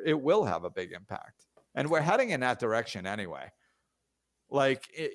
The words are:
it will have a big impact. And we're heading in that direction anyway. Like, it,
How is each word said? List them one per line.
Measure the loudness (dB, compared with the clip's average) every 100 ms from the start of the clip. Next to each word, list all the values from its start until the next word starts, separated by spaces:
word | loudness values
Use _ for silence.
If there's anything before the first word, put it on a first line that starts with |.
it | 0 0
will | 4 4
have | 4 0
a | -2
big | -6 -8
impact. | -10 -10 -12 -12 -20 _ _ _ -4
And | 0
we're | 2
heading | 4 2 2
in | 0
that | 0 0
direction | 0 0 -2 -6 -6
anyway. | -6 -6 -10 -14 -18 _ _ _ _ _ _ _ _ _
Like, | 2 2 2 -4 -8
it, | -8